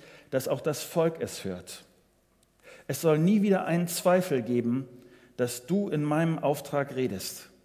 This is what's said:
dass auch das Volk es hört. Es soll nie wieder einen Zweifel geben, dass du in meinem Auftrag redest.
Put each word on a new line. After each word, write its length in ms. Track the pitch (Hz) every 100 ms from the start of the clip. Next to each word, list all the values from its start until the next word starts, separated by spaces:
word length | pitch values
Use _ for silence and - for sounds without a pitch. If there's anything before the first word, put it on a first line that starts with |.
| - - -
dass 160 | 131 -
auch 140 | 139
das 200 | 156 147
Volk 360 | - 170 165 165
es 260 | 107 -
hört. 380 | 98 90 - - - _ _ _ _ _ _ _ - - -
Es 140 | 139
soll 180 | 165 151
nie 240 | 170 214
wieder 220 | 202 185
einen 240 | - 170 175
Zweifel 540 | - 185 185 185 135
geben, 440 | 117 120 117 127 131 - - - - -
dass 300 | 120 - -
du 220 | 190 202
in 160 | 151
meinem 340 | 147 151 165 160
Auftrag 560 | 143 147 - 147 139
redest. 540 | 127 127 95 - - - _